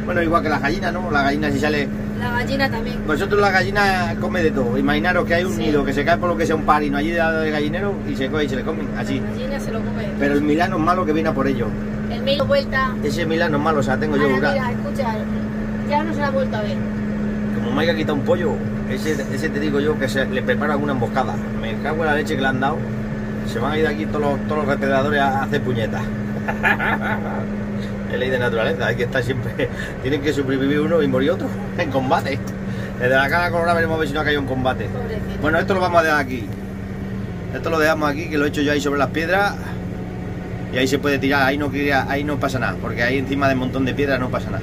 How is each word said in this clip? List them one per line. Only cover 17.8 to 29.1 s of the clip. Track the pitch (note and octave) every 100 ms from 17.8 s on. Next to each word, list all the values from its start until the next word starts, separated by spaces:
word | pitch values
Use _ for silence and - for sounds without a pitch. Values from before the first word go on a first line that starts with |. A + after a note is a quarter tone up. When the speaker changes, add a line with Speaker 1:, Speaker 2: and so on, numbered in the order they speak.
Speaker 1:
haya | E3
quitado | D#3+ D3
un | C#3+
pollo, | B2+ F3 D#3 - - - -
ese, | - D#3 C#3+ -
ese | C#3 D#3
te | C#3+
digo | D3+ C#3+
yo | D3 D3+
que | C3
se, | C3
le | A#2+ G#2
prepara | G#2+ A2+ D3
alguna | C#3+ D3
emboscada. | C3 A2+ A2+ G#2+ G#2 G#2+ G#2+
Me | A2 G#2+
cago | C#3 D#3
en | D#3+
la | D3
leche | C#3+
que | C#3+
le | C3+
han | B2+
dado. | C#3 D#3+ - - - - - - -
Se | -
van | -
a | D#3
ir | D#3
de |
aquí | - -
todos | D3
los, | D3 C#3 -
todos | D3+
los | C#3
respetadores | C#3 C3+ C3+ C#3+ D3
a, | C#3 C3+
a |
hacer | B2+ C#3+
puñetas. | B2+ A#2+ G#2+ G#2 G#2 - - - -
<laughs> | - F#3+ G#3 - - - G#3+ G#3 G#3 - - - - - - -
Es | A#2+
ley | B2+
de | B2+
naturaleza, | A#2+ A2+ A#2 - A#2
hay | B2
que |
estar | A#2+